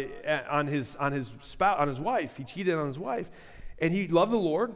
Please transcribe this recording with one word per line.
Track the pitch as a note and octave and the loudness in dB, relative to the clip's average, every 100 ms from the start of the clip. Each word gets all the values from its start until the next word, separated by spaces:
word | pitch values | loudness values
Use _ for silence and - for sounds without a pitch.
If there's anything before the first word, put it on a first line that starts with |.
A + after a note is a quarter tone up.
| C3 D3 D3+ D3 - | -4 -4 -2 -2 0
on | D3 C#3+ | 0 2
his, | C#3+ B2 - | 0 -2 -2
on | C#3 | 0
his | C#3 B2 | 0 -4
spou-, | A2+ - - F#3+ F3+ | -10 -16 2 2 4
on | D3 | 2
his | C3 | 0
wife. | F#3 A#3+ D3+ - | 0 0 -2 -6
He | |
cheated | C3+ F3+ F#3 | -10 -2 0
on | D#3+ C#3+ | 2 0
his | C3+ | -4
wife. | G3 - - - - - - - | -4 -4 -6 -12 -20 -14 -12 -2
And | E3 | 0
he | G3 E3+ | 2 4
loved | E3 G#3 | 4 6
the | A#3 | 4
Lord. | E3+ D#3+ A#3 | 2 2 0